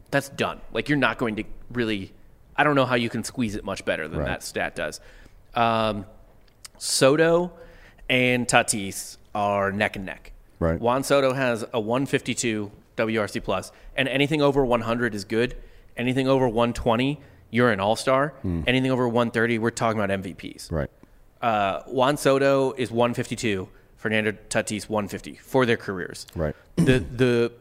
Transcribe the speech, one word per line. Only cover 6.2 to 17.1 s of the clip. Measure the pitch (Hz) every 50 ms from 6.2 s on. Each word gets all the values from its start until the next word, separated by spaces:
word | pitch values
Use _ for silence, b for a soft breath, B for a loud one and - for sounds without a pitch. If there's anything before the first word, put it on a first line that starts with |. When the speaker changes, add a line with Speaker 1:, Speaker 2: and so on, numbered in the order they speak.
| - - - - - _ _ _ - - _ -
Speaker 1:
Soto | - - - - 139 135 143 156 160 165 170 170 180 175 - B B B B B B B B B B -
and | 135 127 127 123 123 123 120 -
Tatis | - 123 117 - - 110 98 98 92 - - - - - - - -
are | 107 104 101 101 101 98 98
neck | 98 104 107 98 -
and | 104 95
neck. | 90 73 - - - - - - - - -
Speaker 2:
Right. | 85 82 82 82
Speaker 1:
Juan | 113 117 123 135 135
Soto | - 139 143 135 131 127
has | 139 135 123 120 107 113 - -
a | 120
one | 107 107 117 131 139
fifty-two | 131 - 131 - - 117 - - 120 110 107 104 101 - - - _ -
W | - 117 110 110 113
R | 104 98
C | - 113
plus, | - - 98 92 - - b b b b b 135
and | 131 131
anything | 120 139 143 135 160 151
over | 143 143 135 139 135
one | 120 120 117
hundred | 110 113 117 120 120 117 104
is | 104 95
good. | - 110 110 120 120 - - b b b b b b b -
Anything | 120 127 127 135 131 131
over | 135 135 131 127
one | 104 117 120 120
twenty, | 113 - - 123 113 113 127 139